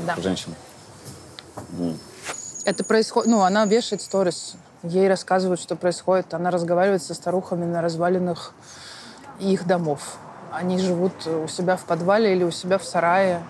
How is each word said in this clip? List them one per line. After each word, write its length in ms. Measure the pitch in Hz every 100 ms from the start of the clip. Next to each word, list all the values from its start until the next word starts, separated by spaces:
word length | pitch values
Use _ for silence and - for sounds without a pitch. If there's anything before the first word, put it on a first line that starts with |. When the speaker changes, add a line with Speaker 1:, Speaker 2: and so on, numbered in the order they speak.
| 85
Speaker 1:
Да. 100 | 170
Speaker 2:
женщин? 320 | 92 87 - 80 - - - - - - - - - - - 87
М. 180 | 87 78 - - - - - - -
Speaker 1:
Это 180 | 190
происход-, 420 | 202 226 220 240 226
ну, 160 | 233
она 240 | 185 208 214
вешает 360 | 226 - 202
сторис, 540 | - 196 185 156 - - - -
ей 240 | 170 180 190
рассказывают, 520 | 185 - 185 185 175
что 160 | - 165
происходит. 580 | 180 170 - 185 180
Она 180 | 165 180
разговаривает 500 | 175 170 175 196 196
со 120 | 180
старухами 520 | 170 175 180 180 175 170
на 160 | 170
развалинах 720 | 170 165 175 185 180 170 - - - - - - - - - -
их 260 | 196 190 175
домов. 520 | 180 160 139 - - - - -
Они 260 | 151 180 185
живут 360 | 185 170 185 180 160
у 220 | 160 156
себя 300 | - 180 185
в 80 | -
подвале 500 | 170 175 208 220 185
или 80 |
у 80 | 175
себя 260 | 160 180 196
в 60 |
сарае, 580 | - 180 170 185 190 175